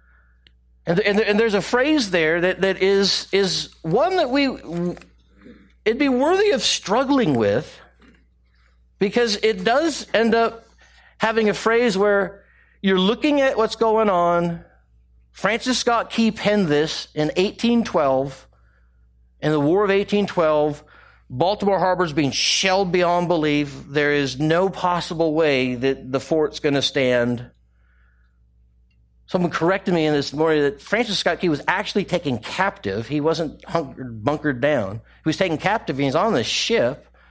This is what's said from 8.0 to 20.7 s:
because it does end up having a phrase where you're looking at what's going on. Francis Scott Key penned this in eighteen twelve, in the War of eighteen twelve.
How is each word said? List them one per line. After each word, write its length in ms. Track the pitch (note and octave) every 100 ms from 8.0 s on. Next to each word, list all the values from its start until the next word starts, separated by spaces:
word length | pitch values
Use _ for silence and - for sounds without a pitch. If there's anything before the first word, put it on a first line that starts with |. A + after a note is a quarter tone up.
| - - _ _ _ _ _ _ _ -
because 380 | G3 A#3+ A#3 G3+
it 260 | A3 G3
does 440 | F#3 C4 E4 B3+ -
end 200 | G#3 A3+
up 300 | A3+ A3+ - - _ - _ _ -
having 320 | A3 A3+ G#3+
a 40 |
phrase 440 | E3 A3 A#3 A#3+ F#3+
where 460 | G#3 G3+ F3+ - _ _ _ _
you're 180 | F#3+ F#3
looking 420 | F#3+ A#3+ D4+ C#4+
at 180 | C4+ G#3
what's 180 | A3 -
going 320 | A3+ A3 G#3+
on. 560 | F3 F3 F3 E3+ E3+ - _ _ _ _ _ _
Francis 460 | - G3 A#3 B3+ A#3+
Scott 320 | A#3+ A#3 F3+
Key 200 | - A3
penned 380 | G#3+ G3+ G#3 F3
this 400 | D3 D#3 - -
in 160 | D3+ D3+ -
eighteen 480 | G3 - A#3 A#3
twelve, 600 | A3 F3 C#3 C3 C#3+ - - _ _ _ _ _ _ _ _ _
in 100 | D3+
the 100 | D3+
War 240 | C#3+ F#3+
of 60 | G3+
eighteen 360 | G3 G3 G#3 G3
twelve. 560 | - D#3 D3+ D3+